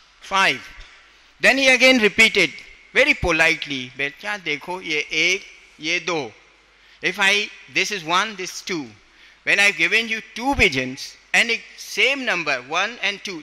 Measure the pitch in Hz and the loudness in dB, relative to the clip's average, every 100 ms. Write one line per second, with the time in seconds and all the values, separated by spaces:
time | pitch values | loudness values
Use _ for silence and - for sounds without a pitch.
0 | _ _ - 196 185 127 - - - - | _ _ -4 0 2 0 -8 -20 -20 -20
1 | _ _ _ _ 202 262 269 254 262 262 | _ _ _ _ 2 4 4 6 6 6
2 | 208 196 220 202 160 - - - - 202 | 4 4 4 4 0 -2 -20 -20 -6 0
3 | 294 269 180 160 165 156 147 135 127 131 | 2 2 0 2 2 2 -4 -8 -10 -6
4 | 139 - 208 208 165 147 - 180 175 151 | -6 -6 -8 -8 -6 -6 -6 -10 -4 -4
5 | 147 160 170 196 - - - - 156 175 | -2 -2 0 -2 -6 -20 -20 -12 -6 -4
6 | 165 165 120 - _ _ _ _ _ - | -2 -4 -6 -12 _ _ _ _ _ -8
7 | 156 185 196 202 - - - 131 190 202 | -6 0 2 2 -2 -10 -8 -4 -2 -4
8 | 156 175 220 196 180 - - 175 123 104 | -2 0 -2 -6 -12 -12 -8 -8 -8 -14
9 | _ _ - _ - 185 202 160 170 214 | _ _ -20 _ -2 2 2 2 0 0
10 | 233 220 - - 254 262 208 131 127 135 | -2 -6 -10 -6 -2 2 2 2 -4 -8
11 | - - _ 185 233 226 - - - 196 | -14 -18 _ 0 2 -2 -8 -20 -10 -2
12 | 233 277 240 180 151 131 127 165 208 233 | 0 0 -2 -2 -2 -4 -2 -2 -2 -4
13 | 190 202 - 170 | -6 -6 -10 -12